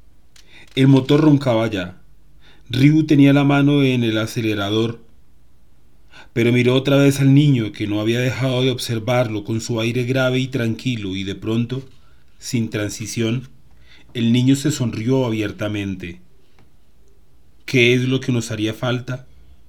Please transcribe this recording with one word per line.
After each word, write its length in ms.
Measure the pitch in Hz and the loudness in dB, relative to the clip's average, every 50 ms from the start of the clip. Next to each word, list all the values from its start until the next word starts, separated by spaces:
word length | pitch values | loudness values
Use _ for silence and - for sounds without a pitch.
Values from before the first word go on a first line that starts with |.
| - - - - - - - - - - - - - - - | -20 -20 -20 -20 -20 -20 -20 -20 -20 -20 -20 -20 -20 -8 0
El 140 | 135 135 135 | 2 6 6
motor 340 | 135 131 127 139 147 147 | 6 6 6 4 2 4
roncaba 440 | 156 151 143 135 139 131 117 110 113 110 | 6 4 4 4 2 0 0 0 0 -2
ya. 340 | 107 92 87 92 - - - - - - - - - - - - - - - - | -2 -4 -6 -8 -10 -16 -20 -20 -20 -20 -20 -20 -20 -20 -20 -20 -20 -20 -14 -8
Ryu 340 | 117 120 135 147 156 156 156 | 0 4 4 6 6 4 4
tenía 300 | 156 151 139 139 139 139 | 4 6 6 6 6 6
la 100 | 143 139 | 4 4
mano 380 | 143 143 143 139 143 143 143 | 2 2 2 2 2 2 2
en 220 | 139 131 127 123 117 | 2 2 0 0 -2
el 120 | 113 110 | -2 -2
acelerador, 880 | 110 110 110 - 123 113 110 104 101 101 101 107 110 113 113 - - - - - - - - - - - - - - - - - - - - - - - - - - - - | -2 -4 -4 -6 -4 -4 -2 -2 -2 -4 -2 -2 -2 -2 -2 -4 -10 -18 -20 -20 -20 -20 -20 -20 -20 -20 -20 -20 -20 -20 -20 -20 -20 -20 -20 -20 -20 -20 -20 -20 -20 -20 -8
pero 180 | - 120 117 117 | -4 0 0 2
miró 240 | 120 123 117 123 127 | 2 2 2 2 2
otra 220 | 135 135 139 139 | 2 2 2 4
vez 240 | 139 139 143 139 143 | 4 4 4 4 4
al 140 | 139 135 135 | 4 6 6
niño, 380 | 143 151 147 135 120 110 104 | 6 6 4 2 2 0 -4
que 140 | - - 104 | -6 -6 -6
no 140 | 101 104 104 | -4 -4 -2
había 200 | 107 110 117 123 | -2 -2 -2 -2
dejado 420 | 127 127 120 117 131 131 127 123 | -2 -4 -4 -4 -4 -2 -2 0
de 80 | 131 131 | 0 -2
observarlo 720 | 127 127 - - 117 113 110 120 123 123 127 110 110 101 98 | -2 -4 -6 -6 -6 -6 -4 -2 -2 0 -2 -2 -4 -8 -6
con 160 | - 113 113 | -6 -6 -6
su 180 | - - 120 113 | -4 -4 -4 -2
aire 240 | 113 117 113 127 120 | -2 -2 -2 -2 -4
grave 340 | 117 131 131 131 127 127 127 | -2 -2 0 0 0 0 -2
y 100 | 131 123 | -4 -4
tranquilo, 640 | 131 123 117 113 110 110 - 131 123 110 101 95 95 | -4 -4 -4 -4 -4 -4 -4 -6 -4 -4 -6 -8 -6
y 100 | 98 95 | -6 -6
de 100 | 95 95 | -8 -10
pronto, 520 | 90 98 107 113 117 120 113 127 131 - - - - - - - - - - - - | -8 -6 -4 -2 -2 -2 -4 -6 -10 -10 -14 -20 -20 -20 -20 -20 -20 -20 -20 -20 -18
sin 320 | - - - 117 110 107 | -10 -6 -4 -4 -4 -4
transición, 800 | - 110 104 104 - - 110 101 - 120 113 113 123 131 - - - - - - - - - - - - - - - | -4 -6 -6 -6 -8 -10 -12 -10 -6 -4 -4 -4 -4 -6 -8 -12 -20 -20 -20 -20 -20 -20 -20 -20 -20 -20 -20 -14 -6
el 180 | 120 117 113 | -2 0 2
niño 240 | 120 127 123 131 139 | 2 2 4 2 2
se 140 | 139 - 156 | 2 0 -2
sonrió 560 | 151 - 127 110 104 107 110 127 131 131 127 | -2 -2 -4 -4 -4 -4 -2 -2 0 0 0
abiertamente. 960 | 117 110 107 104 98 92 95 104 104 104 104 98 98 95 92 90 87 87 - - - - - - - - - - - - - - - - - - - - - - - - - - - - - - | -2 -2 -2 -4 -6 -6 -6 -6 -6 -4 -4 -6 -6 -8 -8 -10 -14 -14 -16 -20 -20 -20 -20 -20 -20 -20 -20 -20 -20 -20 -20 -20 -20 -20 -20 -20 -20 -20 -20 -20 -20 -20 -20 -20 -20 -20 -20 -10
"¿Qué 280 | - - 127 117 120 127 | -2 0 2 4 4 2
es 140 | 127 127 127 | 0 0 -2
lo 120 | 131 131 | -4 -4
que 120 | - - | -4 -2
nos 180 | 123 117 113 - | -4 -4 -4 -6
haría 240 | 113 110 107 110 107 | -6 -6 -6 -6 -6
falta?", 520 | - - 123 120 123 120 - 127 - - - - - - - - - - | -6 -6 -6 -6 -6 -6 -10 -12 -12 -14 -20 -20 -20 -20 -20 -20 -20 -20